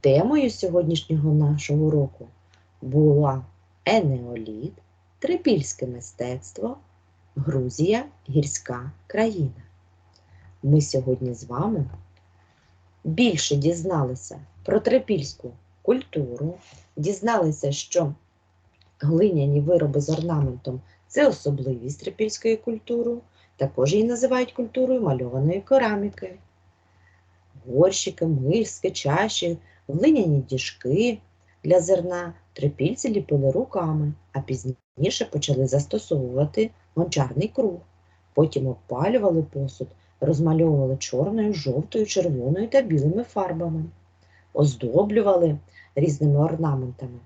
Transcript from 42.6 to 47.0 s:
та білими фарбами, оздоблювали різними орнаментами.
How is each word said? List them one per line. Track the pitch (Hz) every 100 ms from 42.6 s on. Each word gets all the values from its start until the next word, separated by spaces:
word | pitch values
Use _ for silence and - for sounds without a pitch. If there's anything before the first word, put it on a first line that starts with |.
| 220
та | 269
білими | 233 156 147 190
фарбами, | 247 208 185 160 170 160 160 - _ _ _ _ _
оздоблювали | - 147 123 120 143 208 214 202 180 170 147 - - - -
різними | 151 143 151 143
орнаментами. | 160 160 160 135 127 127